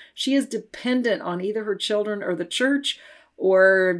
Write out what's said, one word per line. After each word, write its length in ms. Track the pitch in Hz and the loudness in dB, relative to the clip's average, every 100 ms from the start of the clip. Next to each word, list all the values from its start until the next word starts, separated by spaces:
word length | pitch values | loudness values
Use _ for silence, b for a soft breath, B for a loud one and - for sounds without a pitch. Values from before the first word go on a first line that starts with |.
| B - | B -8
She 180 | - 277 | 0 0
is 120 | - | 0
dependent 760 | 220 - - 240 254 240 185 | -6 -10 -10 -2 0 0 -2
on 200 | - 175 | -2 -6
either 220 | 190 214 214 | -4 -4 -4
her 100 | 196 | -4
children 480 | - 214 208 208 | -2 -2 -2 -4
or 100 | - | -4
the 120 | 175 175 | -4 -4
church 520 | - 254 277 277 - B B B _ | -2 0 2 -2 -8 B B B _
or 640 | 190 185 190 190 185 175 | 2 6 6 6 2 0